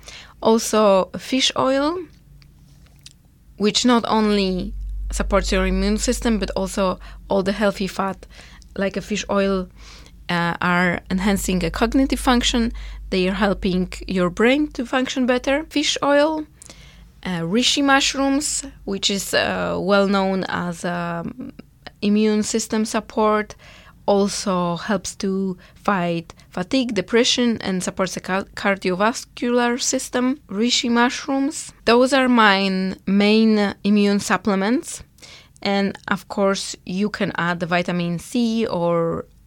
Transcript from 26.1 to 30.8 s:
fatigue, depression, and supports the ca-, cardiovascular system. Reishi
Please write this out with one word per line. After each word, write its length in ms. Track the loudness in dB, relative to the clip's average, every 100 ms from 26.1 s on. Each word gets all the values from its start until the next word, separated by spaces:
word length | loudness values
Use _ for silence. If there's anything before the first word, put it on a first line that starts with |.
| -4 -6 -18 -12
fatigue, 460 | -10 -2 0 0 -2
depression, 640 | 0 2 2 2 0 0
and 220 | -2 -4
supports 320 | -4 -4 -4 -4
the 40 |
ca-, 260 | -4 -4 -4 -4
cardiovascular 1200 | -2 0 0 0 0 -2 -10 -6 0 2 2 0
system. 600 | -2 -2 -2 0 0 -2 -6
Reishi 420 | -2 0 0